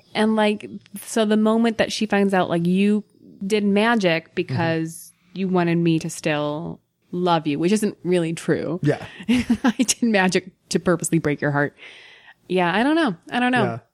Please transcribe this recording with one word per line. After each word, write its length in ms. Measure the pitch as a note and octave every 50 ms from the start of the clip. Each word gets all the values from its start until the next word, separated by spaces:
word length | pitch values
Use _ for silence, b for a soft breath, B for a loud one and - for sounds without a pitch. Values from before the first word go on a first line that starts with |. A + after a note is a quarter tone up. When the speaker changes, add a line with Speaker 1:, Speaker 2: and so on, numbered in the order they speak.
| - _ -
Speaker 1:
And, 220 | - G#3+ A3 A3
like, 320 | G#3+ G#3+ G#3+ G#3 G#3 - G2 - G3 _ _ - G3
so 240 | - - - A#3 A3
the 100 | G#3 G#3+
moment 420 | G#3+ G#3+ G#3+ A3 A3+ A#3 A#3 A3 A3
that 120 | G3+ -
she 140 | - - A3
finds 280 | G#3+ - G3+ G3+ G3 G3
out, 160 | F#3 F3 -
like, 160 | E3+ E3+ E3+
you 380 | F3 F3+ F#3+ G3+ G#3 G#3 G#3+ G3+ _ _ _ - G2 D#2 - G3
did 200 | F#3+ G#3+ G#3+ G3+
magic 680 | G3+ G3 G3+ G#3+ A#3 A#3+ A3+ F#3+ F3 D#3+ D#3+ - - -
because 760 | - F3 - C3+ B2+ E3 E3 E3 D#3+ E3 D#3+ E3 - - - _ _ _ _ -
Speaker 2:
Mm-hmm. 60 | F3+
Speaker 1:
you 80 | F#3+ F#3
wanted 280 | F#3 F3+ E3+ E3+ E3+ E3+
me 200 | E3+ E3+ D#3+ D#3+
to 100 | - E3
still 720 | - - - E3 D3+ D3 D3 D3 D3 D3+ E3+ E3+ E3 - _ _ _ _ _ -
love 340 | - F3 F3+ F3 E3+ E3 D#3
you, 100 | D#3 C#3+ C3+
which 120 | D#3+ F3 G#3+
isn't 240 | G#3 G#3+ G3+ - _ -
really 280 | E3 F#3 F3+ E3 D#3+ E3
true. 460 | - - - D#3 - - - D#3 F#3 -
Speaker 2:
Yeah. 220 | D3 - - - - -
Speaker 1:
<laughs> 140 | - - -
I 420 | A#3+ B3 A3+ - A#3 - - C4+ -
did 260 | - B3 - - - B3+
magic 480 | A#3 A3 G3 F#3 F#3 - F#3 - - _ _ _ -
to 100 | - G3
purposely 400 | - F#3+ E3+ D#3+ E3+ - - E3
break 220 | - D3+ D3 -
your 100 | - D3
heart. 240 | C#3+ C#3+ C#3+ C#3 - B B B B B B B B B B B B B _
Yeah, 260 | - F3+ F#3 F3 E3+ E3+
I 100 | G#3 A#3+
don't 120 | C#4+ D#4
know. 200 | E4 D#4+ A#3+ F3 - - -
I 80 | - A#3+
don't 100 | B3 B3
know. 120 | B3+ B3 G#3
Speaker 2:
Yeah. 160 | A#2 A2+ A#2 - _